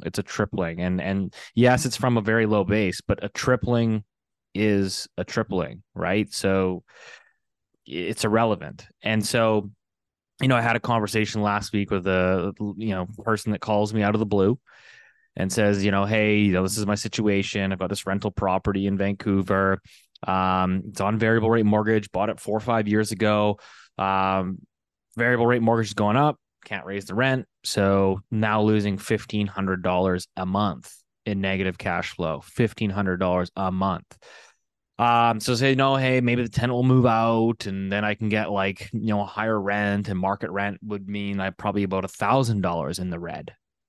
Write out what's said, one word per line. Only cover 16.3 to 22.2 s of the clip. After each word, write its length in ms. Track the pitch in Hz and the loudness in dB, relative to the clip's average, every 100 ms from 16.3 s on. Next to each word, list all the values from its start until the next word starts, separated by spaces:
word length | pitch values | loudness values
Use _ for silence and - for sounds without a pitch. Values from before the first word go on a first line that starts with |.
| 104 | 4
you 140 | 104 | 4
know, 100 | 92 | 2
this 160 | 95 107 | 0 -2
is 80 | 101 | -2
my 80 | |
situation. 800 | 104 107 - 107 98 98 104 95 | -2 -4 -2 0 0 -2 -4 -4
I've 80 | 92 | -4
got 100 | 90 | -4
this 160 | 98 95 | -6 -4
rental 240 | 98 104 | -4 -4
property 560 | - 98 92 - 98 98 | -2 0 0 0 -2 0
in 140 | 98 | 0
Vancouver. 840 | 98 98 107 98 95 98 95 95 - - _ - - | -2 -2 0 0 2 2 2 0 -6 -20 _ -12 -4
Um, 560 | 95 92 92 92 92 - | 0 2 2 0 -2 -6
it's 120 | 98 | -4
on 160 | 101 107 | -2 0
variable 320 | 110 113 113 | 2 2 4
rate 160 | 117 104 | 4 4
mortgage, 460 | 107 107 110 101 | 4 4 0 0
bought 180 | 92 | -4